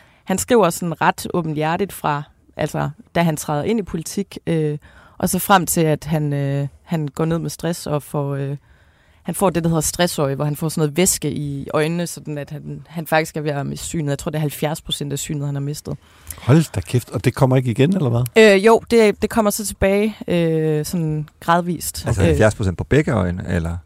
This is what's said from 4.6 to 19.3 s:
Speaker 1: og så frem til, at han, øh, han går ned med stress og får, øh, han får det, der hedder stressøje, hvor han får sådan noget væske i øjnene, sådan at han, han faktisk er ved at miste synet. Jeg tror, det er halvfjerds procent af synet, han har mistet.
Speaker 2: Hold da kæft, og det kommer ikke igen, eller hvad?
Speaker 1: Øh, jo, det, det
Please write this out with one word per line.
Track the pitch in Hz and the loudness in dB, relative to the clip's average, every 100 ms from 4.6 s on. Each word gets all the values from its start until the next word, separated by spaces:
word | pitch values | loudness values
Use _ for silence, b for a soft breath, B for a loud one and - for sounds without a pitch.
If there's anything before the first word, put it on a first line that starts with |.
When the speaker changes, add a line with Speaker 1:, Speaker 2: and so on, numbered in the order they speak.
| 151 147 b b b b | 0 -4 b b b b
Speaker 1:
og | 180 | -2
så | 180 | 0
frem | - 196 160 | 4 4 4
til, | - | 2
at | 156 147 | 2 0
han, | 151 156 147 | 0 -2 0
øh, | 143 139 139 143 - | -2 -2 -2 -4 -8
han | - 165 147 | -6 -4 -4
går | - | -2
ned | 160 165 | -2 -2
med | 151 | -4
stress | - 165 175 - | -6 -6 -4 -4
og | 147 | -4
får, | - 151 143 | -4 -4 -4
øh, | 139 139 143 _ _ _ _ _ _ | -4 -6 -8 _ _ _ _ _ _
han | - | -8
får | - 196 | 0 2
det, | 165 | 2
der | 165 | 2
hedder | 165 | 0
stressøje, | - - 175 - 139 | 0 0 0 0 -2
hvor | 135 | 0
han | 147 147 | -4 -2
får | 160 | -4
sådan | 170 | 0
noget | 151 147 | 0 2
væske | 185 - 147 | 0 0 -2
i | 131 147 139 135 | -4 -6 -8 -4
øjnene, | 151 156 170 170 | -2 0 -2 -6
sådan | - 151 147 | -8 -10 -10
at | 139 | -10
han, | 147 147 147 139 | -12 -12 -14 -12
han | 165 156 | -10 0
faktisk | 160 160 - | 0 0 -4
er | |
ved | 151 | -4
at | 143 139 | -4 -4
miste | 147 - | -6 -6
synet. | 170 147 | -4 -2
Jeg | 143 | -4
tror, | - | -4
det | 151 | -4
er | |
halvfjerds | 151 - 151 160 | -4 -2 -4 -6
procent | - - 143 | -6 -6 -6
af | 139 | -6
synet, | - 151 143 | -6 -4 -4
han | |
har | 143 | -4
mistet. | 139 147 - 143 B B B B | -4 -6 -8 -12 B B B B
Speaker 2:
Hold | - 151 156 | 4 4 4
da | - | -2
kæft, | - 123 - | -2 -2 -2
og | 120 | -2
det | 127 | -2
kommer | - 131 131 | 2 4 4
ikke | 127 | 2
igen, | 110 139 190 | 2 2 2
eller | 135 | 2
hvad? | 117 120 220 220 | 0 2 6 8
Speaker 1:
Øh, | 196 214 | 8 6
jo, | 233 - | 4 4
det, | 233 214 196 | 4 4 2
det | 214 | -2